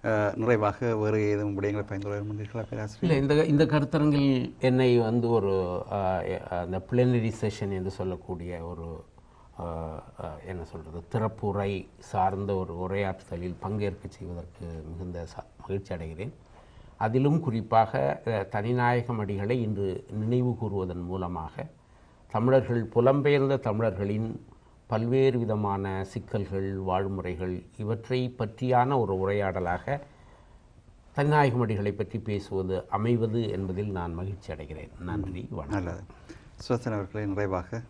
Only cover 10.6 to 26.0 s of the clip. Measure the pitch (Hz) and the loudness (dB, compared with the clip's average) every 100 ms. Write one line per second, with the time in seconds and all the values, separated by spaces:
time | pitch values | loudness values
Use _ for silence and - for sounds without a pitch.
10.6 | 80 - 80 85 - 117 110 107 104 98 | -10 -12 -12 -14 -4 0 0 -2 -2 0
11.6 | 101 95 - - - 101 92 98 101 95 | -2 -4 -8 -20 -4 2 2 2 0 -2
12.6 | 90 85 92 98 98 92 - 87 90 85 | -2 -6 -2 -2 -2 -4 -10 -8 -8 -6
13.6 | 98 107 101 90 - - 87 87 82 - | -4 -2 -2 -4 -14 -12 -10 -10 -12 -14
14.6 | 85 80 78 82 90 87 80 - - - | -12 -10 -10 -10 -8 -8 -10 -12 -14 -20
15.6 | - 98 92 87 80 80 117 - - - | -6 -6 -4 -8 -8 -8 -10 -12 -20 -20
16.6 | - - - - 110 127 143 156 - 113 | -20 -20 -20 -2 2 4 4 4 2 -2
17.6 | 107 113 110 - 139 143 - 110 98 107 | 4 4 6 2 0 0 -2 -2 -2 -2
18.6 | 110 123 120 123 120 113 101 98 101 127 | 0 2 4 2 0 -4 -2 -2 0 0
19.6 | 110 98 98 90 - 107 107 123 123 117 | 0 -2 -2 -4 -8 -4 0 2 2 0
20.6 | 110 98 90 87 87 92 90 85 80 - | -4 -2 -4 -4 -4 -4 -4 -4 -8 -10
21.6 | 156 - _ - - - - 107 123 131 | -12 -14 _ -20 -20 -20 -4 2 6 6
22.6 | - 120 110 117 123 143 143 143 135 135 | 4 -2 2 6 6 6 4 4 4 2
23.6 | 117 107 113 92 101 107 113 - - - | 0 0 0 0 -2 0 -2 -6 -14 -20
24.6 | - - - 110 117 131 135 120 113 107 | -20 -20 -4 -2 2 4 4 4 0 0
25.6 | 101 98 98 95 | 0 0 -2 -4